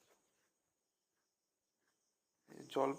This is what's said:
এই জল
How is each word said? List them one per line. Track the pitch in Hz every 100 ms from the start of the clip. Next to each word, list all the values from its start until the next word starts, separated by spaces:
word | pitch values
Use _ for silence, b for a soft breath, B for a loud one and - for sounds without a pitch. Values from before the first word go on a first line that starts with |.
| - - _ _ _ _ _ _ _ _ _ _ _ _ _ _ _ _ _ _ _ _ _ _ -
এই | - -
জল | - 135